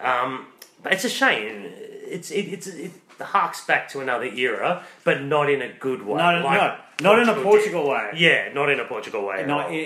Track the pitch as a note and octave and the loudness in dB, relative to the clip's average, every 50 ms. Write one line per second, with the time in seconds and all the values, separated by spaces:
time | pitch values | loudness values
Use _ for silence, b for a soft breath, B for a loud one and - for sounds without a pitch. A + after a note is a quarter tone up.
0 | - B2+ B2 B2 B2+ C3+ C3 C3 - - - _ - - _ _ - D3+ F#3+ F#3 | -2 0 0 0 0 -2 -4 -8 -12 -16 -20 _ -20 -20 _ _ -6 -4 -2 -2
1 | - A#3+ - - C4+ C4 D#3 A2+ G#2 A2 A2 G#2 G2+ - - - - - - - | -2 -4 0 2 2 2 2 0 -4 -8 -10 -12 -12 -14 -14 -16 -16 -16 -16 -16
2 | - - F3+ F3 - - D3 G3+ G#3 E3 G3 F#3+ - F#3+ F3 D3 D#3+ F3+ E3 - | -12 -10 -10 -10 -10 -6 -4 -4 -4 -4 -8 -10 -12 -12 -12 -12 -12 -14 -14 -18
3 | _ _ - - C3 - - G3 F3 E3 - - - - D3 C#3 - - - C#3 | _ _ -16 -14 -6 -2 0 0 0 -2 -4 -8 -2 0 0 0 0 -4 -8 -6
4 | C3 C3 B2 A2+ B2 B2+ G2+ B2+ B2+ B2 G#2+ G2 A2 D#3 F3+ F3 B B B B | -4 -2 -2 -2 -4 -4 -2 -2 -2 -2 0 0 -2 -2 -2 -4 B B B B
5 | _ E3+ D#3 C#3 C#3 C#3 D3+ D3 D3 C#3+ C#3 C3 B2 A2 - - - C3+ B2+ - | _ 0 0 0 0 0 2 2 4 2 2 0 -2 -6 -10 -6 -4 -4 -4 -4
6 | - G2+ - - E3+ F3 E3+ E3+ C3+ C#3 - G3+ F3+ C3+ - - - - - - | -4 -2 0 2 4 4 4 4 2 2 2 2 2 0 -2 -6 -12 -14 -8 2
7 | D3+ G3 G#3+ A#3 A#3+ A3+ G3+ G#3 F#3+ G3 G#3+ G#3 G#3+ G3+ E3+ E3+ D3 C#3 B2+ A2+ | 4 6 6 8 6 4 2 2 6 6 6 6 6 2 0 -2 0 0 0 -2
8 | G#2+ G#2 G2+ E3 E3+ D#3+ C#3 A2 G2 G#2 A#2 C#3 C#3+ C#3+ C#3 B2 A2+ - B2 G#2+ | -2 -4 0 4 4 6 6 4 2 -2 -2 0 0 2 0 0 -2 -4 -8 -8
9 | - - - G#2+ G2+ G2 F#2+ F#2+ F#2 C#3 C#3+ C#3+ A2+ - E3 D#3+ D#3+ | -8 -6 -4 -4 -2 -2 -4 -4 -2 -2 -2 -2 -2 -4 -4 -6 -4